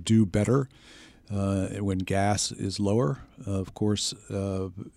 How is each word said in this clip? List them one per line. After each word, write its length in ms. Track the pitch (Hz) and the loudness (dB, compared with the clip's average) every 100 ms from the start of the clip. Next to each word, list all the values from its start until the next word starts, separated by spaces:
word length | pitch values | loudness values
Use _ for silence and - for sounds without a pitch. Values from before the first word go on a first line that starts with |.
do 220 | 85 113 | 4 4
better, 440 | 101 104 104 135 135 - - - - - - | 6 2 4 2 0 -8 -20 -20 -20 -20 -8
uh, 360 | 101 98 98 95 101 | -2 0 0 -2 -2
when 180 | 101 95 | -2 -2
gas 540 | 92 98 101 101 - | 0 2 2 2 -2
is 280 | - 101 92 | -4 -6 -2
lower. 400 | 101 110 143 135 - - - | 0 2 2 -2 -10 -14 -6
Uh, 60 | |
of 220 | 95 92 | -6 -6
course, 380 | - 107 104 - - - | -2 0 0 -2 -6 -8
uh, 380 | 101 98 95 95 95 - | -4 -4 -4 -6 -8 -16